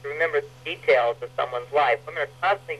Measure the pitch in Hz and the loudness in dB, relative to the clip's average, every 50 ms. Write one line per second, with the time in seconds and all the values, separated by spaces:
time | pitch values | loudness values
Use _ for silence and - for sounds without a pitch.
0 | - 143 147 156 165 165 151 143 139 - - - - 156 170 - - - 139 123 | -10 -8 -4 -2 -2 0 0 0 -2 -4 -8 -14 -10 -10 -10 -4 2 4 4 4
1 | 120 117 117 - 160 - - - 139 139 123 120 123 123 135 147 143 131 117 113 | 4 2 0 -4 -6 -10 -6 -4 -4 -4 -4 -6 -6 -2 0 2 2 4 2 0
2 | - - 160 165 143 143 - - - 185 208 208 - - 160 139 | -2 -6 -6 -6 -6 -6 -6 -2 0 0 0 0 -2 -10 -12 -4